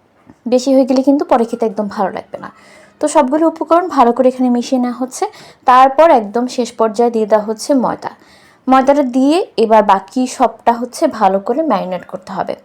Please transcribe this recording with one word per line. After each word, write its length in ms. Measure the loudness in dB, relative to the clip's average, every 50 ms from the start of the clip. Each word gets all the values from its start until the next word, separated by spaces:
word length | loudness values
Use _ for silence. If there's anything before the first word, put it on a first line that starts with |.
| _ _ _ _ _ -20 -20 _ -6
বেশি 260 | -2 -2 -2 0 2 2
হয়ে 120 | 2 2
গেলে 160 | 2 0 0
কিন্তু 240 | 2 2 2 0 2
পরে 200 | 0 0 0 0
খেতে 200 | -2 -4 -4 -6
একদম 220 | -4 -4 -6 -8
ভালো 240 | -6 -4 -4 -4 -4
লাগবে 260 | -6 -8 -14 _ -16
না। 140 | -16 -16 -16 -20 _ _ _ -20 -20 -20 _ _ -6
তো 80 | -4
সবগুলো 400 | 0 0 0 0 0 0 0 0
উপকরণ 400 | 0 0 -2 -2 0 0 0 0
ভালো 240 | 0 2 2 4 4
করে 160 | 4 2 2
এখানে 220 | 0 0 0 -2 0
মিশিয়ে 320 | 0 -2 -2 -2 -2 -2
নেওয়া 160 | -2 -4 -4
হচ্ছে। 280 | -6 -10 -10 -8 -8 -8 -8 -8 -14 -20 -20 -16 _ 2
তারপর 460 | 4 6 6 6 6 6 4 4 6
একদম 360 | 4 2 0 -2 -6 -6 -6
শেষ 240 | -4 -4 -6 -6 -6
পর্যায়ে 400 | -2 -2 -2 -2 0 0 0 0
দিয়ে 140 | 0 -2 0
দেওয়া 200 | 0 0 0 0
হচ্ছে 280 | -2 -8 -6 -2 -2 0
ময়দা। 360 | 0 0 -2 -4 -6 -10 -14 -16 _ _ _ _ _ _ _ _ _ -2 2
ময়দাটা 340 | 2 2 4 4 2 2 0
দিয়ে 420 | -2 0 0 2 2 2 0 -2 -4 -2
এবার 260 | -2 2 4 4 4 4
বাকি 440 | 4 2 0 -2 -6 -6 -4 -4
সবটা 460 | -4 -2 -2 -2 -2 -2 -2 -2 -2 -2
হচ্ছে 340 | -2 -4 -10 -6 -2 -2
ভালো 320 | -2 -2 0 0 0 0 0
করে 240 | -2 -4 -4 -2 -2
ম্যারিনেট 420 | -2 -2 -2 -4 -6 -8 -10 -10
করতে 260 | -12 -16 -16 -14 -10
হবে, 240 | -8 -8 -6 -6 -8 -12